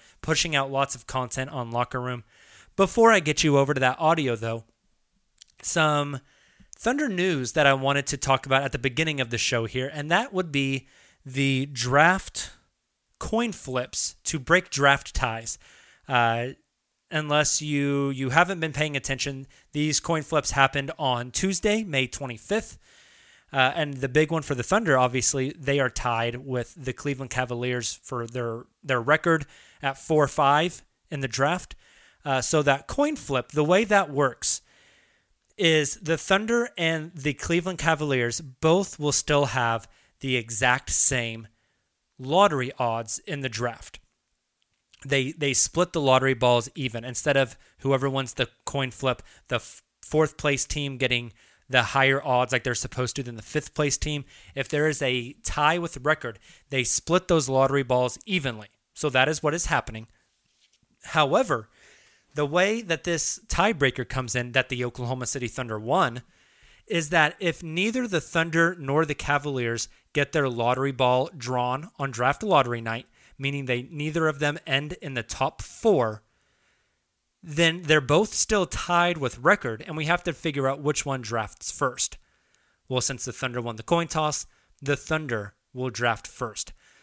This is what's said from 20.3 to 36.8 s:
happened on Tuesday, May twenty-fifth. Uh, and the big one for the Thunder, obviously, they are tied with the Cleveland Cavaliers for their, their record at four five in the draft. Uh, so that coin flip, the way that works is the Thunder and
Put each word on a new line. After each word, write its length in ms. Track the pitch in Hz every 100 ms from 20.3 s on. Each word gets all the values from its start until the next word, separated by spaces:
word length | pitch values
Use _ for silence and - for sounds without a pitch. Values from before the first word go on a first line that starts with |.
| 156 -
happened 400 | 139 135 143 139 -
on 320 | 139 120 123
Tuesday, 540 | - 190 185 208 220
May 240 | 202 139 127
twenty-fifth. 680 | - 131 113 - 214 - - _ _ _ _ _ _ _
Uh, 200 | 139 131 170
and 220 | 147 135
the 100 | 131
big 240 | 143 156
one 100 | 160
for 140 | 147 127
the 80 |
Thunder, 340 | - 208 196 131
obviously, 560 | 127 127 - 139 131 170
they 220 | 135 139
are 100 | 127
tied 560 | - 123 113 117 120
with 300 | 135 127 117 170
the 160 | 127
Cleveland 380 | - 143 131 131
Cavaliers 680 | 127 123 120 123 123 113 -
for 240 | - 123 117
their, 380 | 123 117 117 - _
their 180 | 139 123
record 460 | 117 156 175 160 143 - - -
at 160 | 139 135
four 300 | - 151 143
five 560 | - 139 147 170 - _ _ -
in 120 | 143
the 80 | 135
draft. 480 | 127 143 180 - - _ _ _ _
Uh, 160 | 143 131
so 220 | - 156
that 260 | 143 139 -
coin 260 | - 294
flip, 360 | 285 - 131 -
the 140 | 147
way 200 | 151 185
that 260 | 214 202 156
works 520 | 139 135 - - - _ _ _ _ _ _ _ _ _ -
is 380 | 170 156 139 -
the 220 | 151 160
Thunder 520 | - 196 220 233 240
and 360 | -